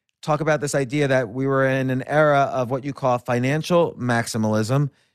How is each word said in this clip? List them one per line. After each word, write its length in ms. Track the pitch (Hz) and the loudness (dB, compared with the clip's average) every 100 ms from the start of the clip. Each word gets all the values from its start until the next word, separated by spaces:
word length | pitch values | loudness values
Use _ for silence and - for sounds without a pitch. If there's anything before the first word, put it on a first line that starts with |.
| _ _ | _ _
talk 200 | - 151 | -2 0
about 180 | 156 151 | 0 0
this 140 | 143 | 0
idea 340 | 143 123 147 139 | -2 -2 0 2
that 220 | 131 117 | 2 0
we 160 | 127 135 | -4 0
were 200 | 135 135 | 2 2
in 220 | 135 131 | 0 -2
an 180 | 131 - | -4 0
era 440 | 151 151 139 139 | 2 4 4 2
of 180 | 131 117 | -2 -4
what 140 | 131 | -4
you 80 | 139 | -6
call 240 | - 131 123 | -4 0 0
financial 760 | - 123 131 156 - 175 160 | -2 -2 0 -2 2 2 2
maximalism, 960 | - 123 117 113 113 110 107 107 139 139 _ _ | -2 -2 0 0 -2 0 0 2 0 0 _ _